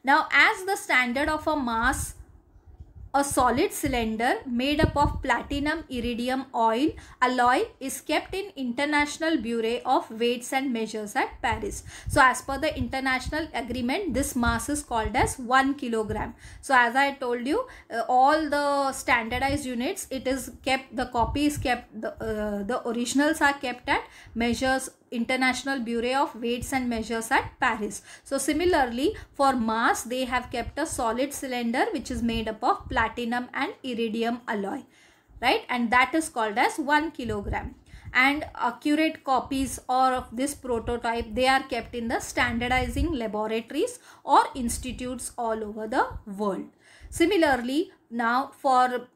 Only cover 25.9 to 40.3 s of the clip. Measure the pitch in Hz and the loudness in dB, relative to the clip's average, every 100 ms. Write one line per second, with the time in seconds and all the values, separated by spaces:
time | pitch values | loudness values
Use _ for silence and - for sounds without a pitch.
25.9 | 233 233 269 302 220 233 240 - 262 247 | -2 0 0 0 -2 -4 -4 -2 -2 -2
26.9 | 226 220 226 226 285 440 - 262 220 208 | -4 -2 -4 2 0 0 -2 0 0 -4
27.9 | - - - - 277 277 302 359 339 254 | -8 -16 -20 -4 -2 0 2 4 4 2
28.9 | 233 320 440 - - 277 254 226 220 254 | 2 0 -2 -14 2 4 4 0 2 2
29.9 | - 226 254 254 254 240 247 233 - 311 | 2 -2 -4 0 -2 -2 -6 -6 -4 -4
30.9 | - 233 233 277 - 269 247 233 247 440 | 0 -2 0 -2 -2 -6 -2 0 0 0
31.9 | 320 - 240 233 226 220 214 262 403 - | -2 -6 -2 -2 -2 -4 -2 0 0 0
32.9 | 254 220 220 240 240 247 - 302 - 262 | 0 0 -2 -4 -4 -4 -6 -6 -6 -6
33.9 | 233 226 226 226 233 - 214 196 254 - | -4 -2 0 -2 -2 -4 -4 -4 -8 -12
34.9 | _ _ _ _ - 240 440 - 247 233 | _ _ _ _ -2 2 2 0 -2 4
35.9 | 247 254 320 311 240 220 208 349 427 269 | 4 4 2 -2 -2 -2 2 0 0 2
36.9 | 294 320 302 233 208 240 202 - - _ | 2 2 -6 -6 -4 -4 -4 -6 -14 _
37.9 | - - 240 262 294 - - 240 233 302 | -18 -2 2 4 2 -4 -4 -4 -2 0
38.9 | 294 320 320 - 262 269 269 262 - - | 2 2 0 0 0 0 -4 -4 -6 -2
39.9 | 254 262 254 247 | 4 4 2 -4